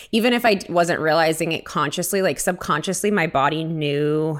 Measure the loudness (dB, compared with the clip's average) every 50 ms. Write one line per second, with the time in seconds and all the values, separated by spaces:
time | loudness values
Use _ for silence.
0 | -8 -2 0 2 2 2 2 4 4 2 2 2 -2 0 2 2 2 2 0 0
1 | 2 2 2 4 4 2 2 0 -2 -2 -4 -4 -8 -6 -4 -2 -2 -2 -2 -4
2 | -4 -2 0 0 0 0 0 0 -2 -2 -2 -2 -2 -2 -2 -2 -2 -4 -4 -2
3 | 0 0 2 0 0 0 0 2 2 2 0 0 -4 -4 -4 -2 -2 -2 0 0
4 | 0 0 0 0 0 -2 -4